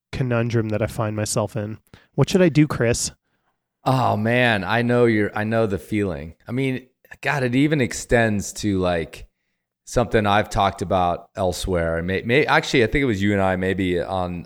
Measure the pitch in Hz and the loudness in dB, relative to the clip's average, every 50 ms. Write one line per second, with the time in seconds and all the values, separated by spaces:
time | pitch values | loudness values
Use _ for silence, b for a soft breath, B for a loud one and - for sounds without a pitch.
0 | _ _ - - 135 123 120 117 117 120 107 120 107 107 107 104 107 101 - - | _ _ -6 -4 -2 -2 0 0 0 0 0 0 0 0 -2 -2 -2 -2 -2 -4
1 | 113 107 107 107 107 - - 123 107 - - 110 104 107 110 - b b b b | -4 -4 -2 -4 -4 -2 -2 -2 -2 -2 -4 -6 -8 -8 -10 -14 b b b b
2 | b b _ - 139 - - 185 185 170 135 151 156 143 - - 123 113 120 - | b b _ 0 0 2 4 4 4 4 6 4 4 4 2 0 0 0 0 0
3 | - - - _ _ _ _ _ _ _ _ _ _ _ _ _ - 135 131 131 | -4 -6 -8 _ _ _ _ _ _ _ _ _ _ _ _ _ -2 0 0 2
4 | 117 110 107 104 107 110 120 123 127 120 110 98 90 90 110 120 120 120 123 120 | 2 2 0 0 2 2 2 4 4 4 2 2 0 0 0 0 2 2 4 4
5 | 120 117 113 107 104 101 - 107 107 110 117 113 113 101 101 87 - - 110 107 | 4 4 4 2 0 0 -2 -4 -2 0 0 0 0 0 -2 -4 -6 -4 -4 -2
6 | 101 95 80 69 76 82 - _ _ - 117 131 135 131 131 120 - _ _ _ | -2 -2 -4 -6 -8 -12 -16 _ _ -8 -6 -4 -4 -4 -4 -6 -10 _ _ _
7 | _ - - - - 135 143 143 127 123 120 135 143 151 160 147 123 101 - - | _ -20 -16 -8 -4 -4 -2 0 0 0 2 2 2 2 2 0 0 0 -2 -6
8 | - - 127 117 113 110 104 101 90 - - - - 104 98 92 90 90 87 85 | -4 0 2 4 4 2 2 0 -4 -6 -8 -6 -2 -2 0 0 0 0 0 -2
9 | 80 - - - - - _ _ _ _ _ _ _ _ _ _ _ - - 127 | -4 -6 -10 -16 -20 -20 _ _ _ _ _ _ _ _ _ _ _ -4 -2 -2
10 | 113 95 - 113 104 101 101 107 101 - - 110 98 98 - - 101 85 101 92 | 0 2 2 2 2 4 2 2 2 0 0 0 0 0 0 -2 -4 -2 0 2
11 | 90 87 85 - - - _ - 98 90 87 - - 95 92 85 82 82 82 82 | 2 0 -2 -4 -8 -10 _ -4 -2 -2 -2 -4 -4 -2 -2 0 0 0 -2 -2
12 | 85 90 95 95 - 110 120 147 143 - 139 160 160 - - 139 110 - - 151 | -2 -2 -4 -4 -2 0 2 2 2 2 2 0 0 0 2 2 2 2 0 0
13 | 139 127 107 92 98 104 104 98 95 95 92 92 92 95 95 92 95 90 87 85 | 0 0 0 0 0 0 2 2 2 0 0 0 0 -2 -2 0 0 0 0 -2
14 | - - 95 92 90 90 90 87 80 | -2 -2 -4 -4 -4 -4 -6 -10 -10